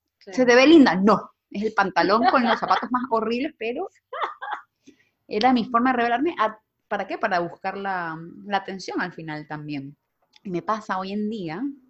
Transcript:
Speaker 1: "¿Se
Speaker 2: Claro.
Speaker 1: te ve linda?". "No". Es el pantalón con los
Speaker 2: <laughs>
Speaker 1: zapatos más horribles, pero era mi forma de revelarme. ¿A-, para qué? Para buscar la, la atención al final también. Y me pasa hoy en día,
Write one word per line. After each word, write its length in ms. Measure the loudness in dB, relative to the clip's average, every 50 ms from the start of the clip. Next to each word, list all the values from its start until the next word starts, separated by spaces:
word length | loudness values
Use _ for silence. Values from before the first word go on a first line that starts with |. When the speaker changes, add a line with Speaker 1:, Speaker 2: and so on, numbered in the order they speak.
| _ _ _ _
Speaker 1:
"¿Se 140 | _ -6
Speaker 2:
Claro. 140 | -2 2 4 6
Speaker 1:
te 40 | 6
ve 120 | 8 8
linda?". 300 | 10 10 10 10 8 6
"No". 340 | 4 4 4 4 4 2 -4 _ _ _ _
Es 120 | -8 -6
el 100 | -6 -2
pantalón 520 | 0 0 -2 0 2 2 2 4 4 2 4 4
con 120 | 2 2 2
los 120 | 2 0 0
Speaker 2:
<laughs> 0 |
Speaker 1:
zapatos 300 | 0 0 0 0 -2 -2
más 140 | -4 -4 -2 -2
horribles, 440 | -2 -2 -2 -2 -2 -4 -4 -6 -8 -8
pero 300 | -8 -8 -6 -8 -8 -10 _ _ _ _ -12 -10 -10 -10 -10 -12 -12 -12 -12 -12 -14 _ _ _ _ -20 -20 _ _ _ _ _ _
era 260 | -8 -2 0 2 2
mi 120 | 2 2 0
forma 280 | 0 0 0 2 2
de 40 | 0 0
revelarme. 360 | 0 0 0 -2 -2 -2 -2 -2
¿A-, 200 | -2 -2 -4 -8 _ _ _ _ _ -8
para 180 | -8 -6 -6
qué? 100 | -8 -6 -6
Para 220 | -4 -2 -2 -2
buscar 360 | -4 -4 -8 -10 -10 -10 -8 -8
la, 400 | -8 -6 -6 -6 -6 -8 -10 -12 -14 -16 -18 -18 -8
la 140 | -6 -6 -6
atención 420 | -4 -8 -12 -12 -10 -8 -6 -6
al 120 | -6 -6
final 340 | -8 -12 -12 -12 -12 -12 -12
también. 500 | -12 -12 -12 -10 -10 -10 -10 -10 -12 -16 _ _ _ _ _ _ _ _ _
Y 80 | -12 -8
me 100 | -8 -6
pasa 360 | -4 -6 -6 -6 -6 -8 -8 -6
hoy 140 | -6 -6
en 180 | -6 -6 -6 -6
día, 320 | -6 -8 -8 -8 -8 -8 -8 -10 -10 -12 _ _